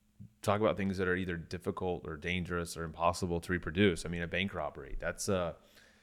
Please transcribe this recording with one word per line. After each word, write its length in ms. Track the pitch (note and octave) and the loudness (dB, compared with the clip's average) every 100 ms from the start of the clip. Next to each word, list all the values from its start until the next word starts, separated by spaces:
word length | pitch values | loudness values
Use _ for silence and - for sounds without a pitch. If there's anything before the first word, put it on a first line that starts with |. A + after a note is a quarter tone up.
| _ - - _ | _ -20 -20 _
talk 180 | - G2+ | 0 4
about 160 | G#2+ F2 | 4 2
things 200 | G2 F#2 | 0 0
that 100 | F2+ | 2
are 80 | F2+ | 2
either 200 | F#2 E2+ | 0 -4
difficult 720 | D#2+ F2+ A2 F#2+ F#2 F2 - | -4 -6 -4 -2 -2 -2 -4
or 100 | D#2 | -6
dangerous 600 | E2+ F2+ E2+ F2 E2+ - | -2 -2 0 -2 -2 -6
or 80 | |
impossible 560 | E2 D#2+ E2+ E2+ F#2 E2+ | -8 2 2 4 0 0
to 100 | - | 0
reproduce. 560 | F2+ - E2 G2+ D#2+ E2 | 0 0 4 6 4 0
I 40 | |
mean, 120 | E2+ | -4
a 60 | E2+ | -2
bank 260 | F2 F#2+ | 0 0
robbery, 420 | E2+ D2 D2+ C#2 - | -2 -6 -6 -8 -4
that's 280 | E2+ F2 - | -4 -2 0
a, 280 | F#2 E2+ - - - - _ | 0 0 -4 -14 -20 -20 _